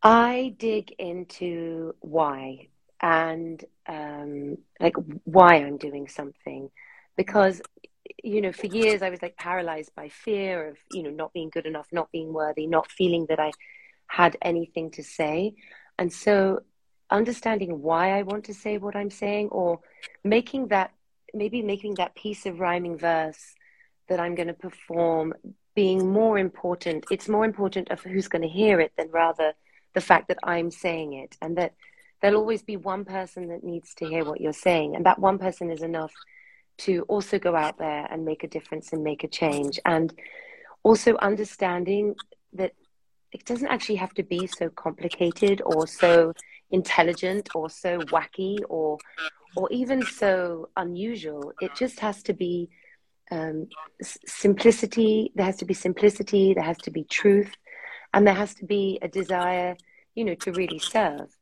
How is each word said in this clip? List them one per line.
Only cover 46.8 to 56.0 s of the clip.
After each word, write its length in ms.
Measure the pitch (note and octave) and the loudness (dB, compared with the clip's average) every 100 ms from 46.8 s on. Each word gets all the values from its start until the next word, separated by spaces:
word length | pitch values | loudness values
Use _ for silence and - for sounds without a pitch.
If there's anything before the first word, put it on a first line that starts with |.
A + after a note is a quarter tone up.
| F3 - E3 F3 F#3 G3 G3+ | 0 2 2 2 -2 -4 -4
or 160 | E3 D#3+ | -8 -8
so 340 | - F#3 F3 | -6 -4 -4
wacky 540 | D#3 E3 - - F#3+ G#3 - | 0 0 -2 -6 -4 -4 -6
or, 300 | E3 D#3 D3+ - - D#3 _ _ | -4 -4 -4 -10 -12 -12 _ _
or 180 | - F#3 | -6 -4
even 320 | B3 B3 C4+ | -2 0 0
so 640 | A#3 - G3+ F#3 F3+ E3+ D#3+ - | -2 0 2 2 0 -6 -8 -6
unusual. 760 | F3 F3 G#3+ A#3 D#3+ D3 C#3+ - | -6 -4 -6 -6 -8 -10 -12 -8
It 160 | F#3 | -8
just 260 | - B3 - | -4 -4 -2
has 220 | G#3+ G3+ | -6 -6
to 100 | - | -4
be, 340 | F#3+ F3+ F3 F3 _ _ _ _ _ _ | -4 -2 -4 -6 _ _ _ _ _ _
um, 380 | E3+ D#3+ D#3 D#3 - D#3 _ | -8 -6 -6 -10 -14 -20 _
s-, 200 | - - - | -16 -16 -16
simplicity. 1080 | - G3+ G3 A#3 A3+ G#3 - A3 G#3+ A3 | 0 2 6 6 6 0 2 2 4 0
There 120 | - F#3+ | -2 -2
has 100 | F#3+ | -2
to 80 | |
be 100 | F3+ | -4
simplicity, 800 | F#3 F#3 F3+ | -2 -2 4